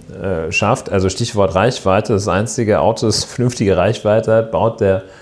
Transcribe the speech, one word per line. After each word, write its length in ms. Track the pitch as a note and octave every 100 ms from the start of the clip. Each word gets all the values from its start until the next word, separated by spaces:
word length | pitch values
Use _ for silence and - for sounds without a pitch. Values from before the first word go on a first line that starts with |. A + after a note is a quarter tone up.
| - -
äh, 300 | G2 E2+ D#2+
schafft. 400 | - G#2 B2 -
Also 160 | G2 F#2
Stichwort 480 | - A#2 G#2 F#2+ F#2
Reichweite, 560 | A2 - G2 F#2+ G#2+
das 160 | G#2 G2+
einzige 540 | F2+ A2+ - G#2+ F#2
Auto, 240 | E2+ A2+ A2+
das 180 | -
vernünftige 540 | - - - - G2 F2
Reichweite 560 | F#2+ G#2+ G#2 A2 G#2+
hat, 180 | A2+ A2
baut 300 | D#2+ A2 A2
der, 220 | G2 F#2+ - -